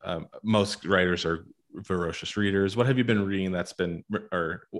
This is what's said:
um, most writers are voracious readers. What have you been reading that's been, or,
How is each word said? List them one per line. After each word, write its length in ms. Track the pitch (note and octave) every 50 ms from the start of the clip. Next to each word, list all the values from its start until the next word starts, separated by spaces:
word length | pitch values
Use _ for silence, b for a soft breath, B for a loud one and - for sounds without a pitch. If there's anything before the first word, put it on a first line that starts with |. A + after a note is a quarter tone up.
| -
um, 240 | F#2+ F2+ E2 E2 - - - -
most 420 | A2 A2 G#2+ G2+ G2 - - -
writers 400 | F2 G2 F#2 F#2 F2+ F2+ F2 -
are 220 | E2 E2 D#2+ - - - _ _ _ -
voracious 640 | - F#2+ - F#2 F2+ E2+ E2 E2 - - - - G#2+
readers. 400 | G#2 G2 G2 G2 G2 G2 F#2+ A#2
What 80 | A#2+
have 140 | B2+ C3+ B2+
you 40 | A#2+
been 220 | A#2 A2+ G#2 G2+
reading 260 | G2 G2 F#2+ F#2+ F#2+
that's 220 | F#2 F2 F2 - -
been, 300 | - F2+ F2 E2+ E2 - - G#2 G#2 - -
or, 360 | - F2+ E2+ D#2+ F2 F2+ - _ -